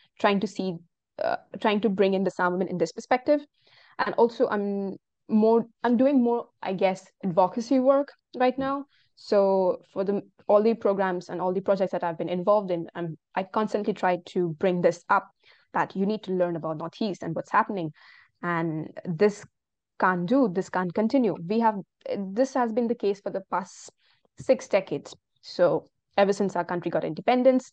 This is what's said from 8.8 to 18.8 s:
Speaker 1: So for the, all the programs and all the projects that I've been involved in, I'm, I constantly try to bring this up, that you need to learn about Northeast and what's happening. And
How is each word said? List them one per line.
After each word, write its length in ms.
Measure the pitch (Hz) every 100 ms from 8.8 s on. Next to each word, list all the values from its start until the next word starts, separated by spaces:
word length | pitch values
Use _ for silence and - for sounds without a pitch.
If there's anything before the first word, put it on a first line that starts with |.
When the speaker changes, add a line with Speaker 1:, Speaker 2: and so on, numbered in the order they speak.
| 277 _ _ _
Speaker 1:
So 640 | - 208 196 190 185 - _
for 120 | -
the, 180 | 196 202 - _ -
all 160 | 208
the 120 | 220
programs 540 | 226 220 196 190 180 180
and 120 | 175
all 120 | 180
the 80 | 185
projects 320 | 190 196 190
that 120 | 180
I've 120 | 175 165
been 120 | 165
involved 400 | 180 180 208 190
in, 160 | 170 165
I'm, 240 | - 170 156 _
I 80 | -
constantly 500 | 190 - 214 214 208
try 260 | 202 185 180 -
to 240 | 190 175 156
bring 200 | 190 180
this 240 | 170 170 -
up, 180 | 196 - _ _ _ _
that 200 | - 170
you 120 | 190 196
need 160 | 214
to 100 | -
learn 240 | 185 175 170
about 220 | 160 156
Northeast 440 | 165 - 226 175
and 120 | 170
what's 160 | 160 -
happening. 420 | 196 226 202 160 - - - _ _
And 460 | 175 170 165 156